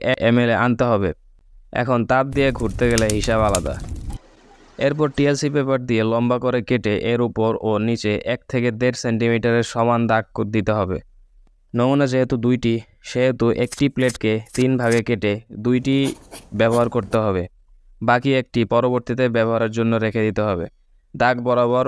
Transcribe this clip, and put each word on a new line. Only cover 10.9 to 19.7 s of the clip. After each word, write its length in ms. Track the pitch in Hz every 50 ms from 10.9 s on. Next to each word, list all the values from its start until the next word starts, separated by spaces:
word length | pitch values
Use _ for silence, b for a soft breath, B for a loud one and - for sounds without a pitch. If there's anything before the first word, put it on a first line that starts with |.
| 92 - - - - - - _ _ - - _ _ _ _ _ -
নমুনা 320 | 120 123 131 139 143 143
যেহেতু 300 | 131 127 131 127 123 139 120 113
দুইটি, 300 | 123 127 123 120 117 117 117 110 - _ _ - -
সেহেতু 360 | - 127 127 131 127 123 113 117 - - 123
একটি 200 | 120 - - 143 139
প্লেটকে 440 | - - 127 127 117 - - 110 110 110 107 - -
তিন 160 | - 127 131 131 123
ভাগে 200 | 123 117 117 117 110
কেটে 300 | - 120 101 101 104 101 107 - _ 110 104 107
দুইটি 320 | 120 127 123 123 135 135 139 139 131 - - - - - - - - - 107
ব্যবহার 300 | 113 113 113 120 120 117
করতে 300 | - 120 104 - - 113
হবে। 240 | 110 107 95 92 87 - - _ _ _ - - _ - - - 110 117
বাকি 220 | 120 123 123 139 135 131
একটি 200 | 123 - - 123 113 98 117
পরবর্তীতে 520 | 117 120 127 123 123 120 - 120 120 131 123 113
ব্যবহারের 360 | 117 113 113 117 113 113 113